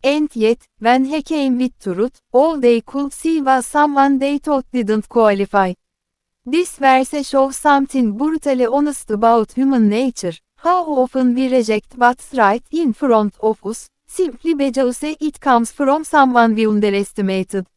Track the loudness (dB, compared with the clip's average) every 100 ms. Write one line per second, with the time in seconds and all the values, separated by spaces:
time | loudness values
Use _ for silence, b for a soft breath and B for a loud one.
0 | 0 0 -2 0 0 0 _ _ 0 2
1 | 0 -4 -4 -2 -2 -2 -4 _ -8 -4
2 | -4 _ _ 2 2 2 2 2 -2 -8
3 | -8 -6 -4 -2 0 0 0 0 0 2
4 | 2 2 0 -4 -2 -4 -2 -4 -2 -2
5 | 0 2 2 2 0 0 0 -4 _ _
6 | _ _ _ _ -4 -2 -2 0 2 2
7 | 2 -6 -2 0 0 0 2 2 0 -2
8 | -2 -2 -2 -2 -2 0 0 0 -2 -4
9 | -8 0 2 2 0 -2 0 2 2 2
10 | -4 -4 -10 -10 _ _ 0 0 0 -2
11 | 0 0 0 0 0 0 0 -4 _ 0
12 | 0 0 -8 0 0 0 _ -4 -2 -2
13 | 2 2 0 _ -4 -4 -8 -12 -16 _
14 | _ -4 -4 -4 -4 0 0 0 -2 -2
15 | -8 -6 -8 -4 0 2 0 -2 0 0
16 | 0 2 4 4 2 2 0 2 0 0
17 | -4 -4 -2 -2 -4 -8 -10